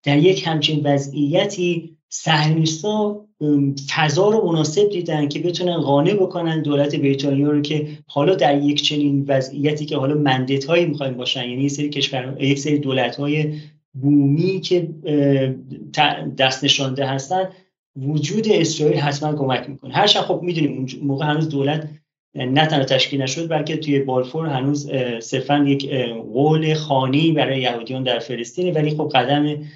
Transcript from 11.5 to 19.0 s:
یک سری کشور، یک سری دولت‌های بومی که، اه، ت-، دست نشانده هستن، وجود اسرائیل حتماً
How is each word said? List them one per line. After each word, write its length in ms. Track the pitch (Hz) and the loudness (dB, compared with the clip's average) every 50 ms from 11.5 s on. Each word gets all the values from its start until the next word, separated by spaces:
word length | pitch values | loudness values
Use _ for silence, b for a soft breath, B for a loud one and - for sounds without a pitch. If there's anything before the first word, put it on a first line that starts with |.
| 123 131 139 | -2 -2 -2
یک 80 | 143 | -2
سری 180 | 139 - 147 147 | -2 -2 -4 -4
کشور، 480 | - 143 131 - 139 127 123 131 147 - | -2 -4 -4 -2 -4 -6 -6 -6 -6 -2
یک 200 | 139 135 139 139 | 0 0 0 0
سری 200 | - 151 147 143 | 0 0 0 0
دولت‌های 760 | 135 135 127 127 120 120 - - 143 143 147 156 151 151 151 151 B B B _ _ _ _ | 0 0 0 0 0 -2 -2 -4 -4 -2 0 0 -2 -2 -4 -8 B B B _ _ _ _
بومی 680 | 131 131 143 147 143 139 139 143 160 175 190 190 185 | -2 2 4 4 6 6 4 4 2 2 0 0 -2
که، 280 | 185 - 180 175 170 - 165 - - | 0 0 0 0 0 -2 -10 -10 -4
اه، 420 | 160 147 147 143 139 139 135 135 135 131 - - - 127 - - - - | -2 0 2 4 4 4 4 2 0 -4 -6 -10 -14 -16 -14 -14 -8 0
ت-، 420 | 156 147 147 - - 156 147 139 | 0 0 0 0 -4 -6 -8 0
دست 260 | - 135 131 - - 147 | 0 0 0 0 0 0
نشانده 420 | 139 - - 139 135 131 135 139 | 0 2 2 0 -2 -2 -2 -2
هستن، 440 | 131 135 135 - - 185 190 190 185 B B B B _ _ _ _ _ | -2 -2 -4 -4 -2 -2 -2 -2 -2 B B B B _ _ _ _ _
وجود 520 | 139 131 143 156 151 139 - 196 220 214 214 | -6 -4 -2 -2 -2 -2 0 -2 0 2 4
اسرائیل 460 | 196 170 160 156 - - 151 147 - | 4 4 4 2 0 2 2 2 2
حتماً 360 | 139 | 2